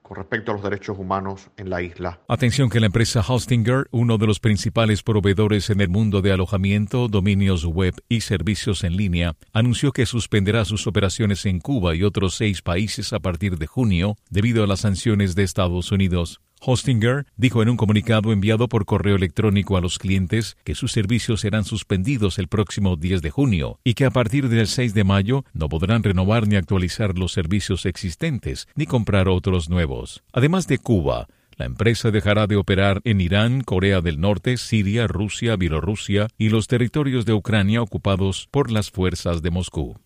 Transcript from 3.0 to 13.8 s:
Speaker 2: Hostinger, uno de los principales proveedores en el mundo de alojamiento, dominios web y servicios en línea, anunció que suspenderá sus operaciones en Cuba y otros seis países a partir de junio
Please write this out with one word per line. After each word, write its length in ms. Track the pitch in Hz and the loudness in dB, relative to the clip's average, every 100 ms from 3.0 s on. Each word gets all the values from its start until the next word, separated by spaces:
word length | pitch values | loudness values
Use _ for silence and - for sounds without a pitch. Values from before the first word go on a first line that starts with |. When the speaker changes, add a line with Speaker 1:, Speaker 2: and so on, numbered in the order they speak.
| 110 123 98 | 2 0 0
Speaker 2:
Hostinger, 600 | 123 - 123 110 131 139 | -2 0 0 2 0 -2
uno 260 | 120 117 110 | -2 0 2
de 100 | 107 | 2
los 140 | 104 | 2
principales 600 | 113 104 - 113 110 101 | 0 0 0 0 2 2
proveedores 680 | - 107 98 95 107 104 92 | 0 2 2 2 2 2 0
en 100 | 101 | 0
el 80 | 98 | 2
mundo 340 | 95 110 98 | 2 2 2
de 120 | 95 | 2
alojamiento, 720 | 95 92 98 98 104 104 123 123 | 2 0 0 2 0 0 -2 0
dominios 560 | 104 95 98 98 92 | 2 2 2 2 2
web 300 | 85 80 92 - _ | 0 0 0 -2 _
y 100 | 117 | -4
servicios 640 | - 98 85 101 - 92 | 0 -2 -2 -2 -2 -2
en 140 | 90 90 | -2 -2
línea, 400 | 104 85 85 78 - | 0 0 -2 -4 -4
anunció 400 | 110 123 117 143 | 0 0 2 0
que 120 | 131 123 | 0 -2
suspenderá 600 | 120 - 110 95 113 95 | -2 0 0 2 0 0
sus 220 | 104 - | -2 -2
operaciones 580 | 98 95 - 107 98 104 | 0 0 0 -2 0 -2
en 160 | 90 | -2
Cuba 340 | - 135 87 82 | -2 -2 0 0
y 80 | |
otros 320 | 101 - 92 - | 0 0 -4 0
seis 260 | 110 90 | -2 -2
países 520 | - 87 107 - 98 | -2 -2 -2 -6 -6
a 60 | 107 | -4
partir 380 | 95 87 101 87 | -4 -2 -4 -4
de 100 | 78 | -6
junio 500 | - | -2